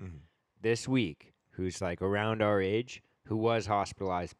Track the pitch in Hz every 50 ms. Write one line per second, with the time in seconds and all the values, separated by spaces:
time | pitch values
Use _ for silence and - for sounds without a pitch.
0 | 95 90 82 69 76 - _ _ _ _ _ _ 104 110 117 113 - 131 131 131
1 | 110 80 71 - - - _ _ _ _ - - 92 92 - - 95 87 87 -
2 | 92 98 101 104 107 110 110 110 107 104 104 98 95 92 104 113 123 127 - -
3 | - _ _ _ - - 110 110 110 117 117 113 92 101 104 101 95 - - -
4 | 98 92 90 87 87 80 -